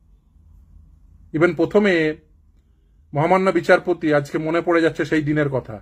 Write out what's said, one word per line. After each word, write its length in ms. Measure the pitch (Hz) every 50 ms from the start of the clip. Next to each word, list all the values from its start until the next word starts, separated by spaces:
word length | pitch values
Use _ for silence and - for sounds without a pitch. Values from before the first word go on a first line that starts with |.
| _ _ _ _ _ _ _ _ _ - - - - - - - - - - _ - _ - - - - -
even 180 | 151 165 180 165
প্রথমে 640 | 143 165 156 - 208 208 202 180 165 156 156 156 - _ _ _ _ _ _ _ _ _ _ _ _ _ _ _ _ _ _ -
মহামান্য 360 | 143 156 170 185 190 190 190
বিচারপতি, 640 | 165 175 - - 185 175 - 180 175 170 165 151 147
আজকে 240 | 143 143 - -
মনে 240 | 160 156 156 160 170
পড়ে 200 | 165 175 170 170
যাচ্ছে 240 | 165 156 156 - 160
সেই 180 | 139 160 156 147
দিনের 260 | 143 151 151 147 139
কথা 320 | 139 123 - - 110 101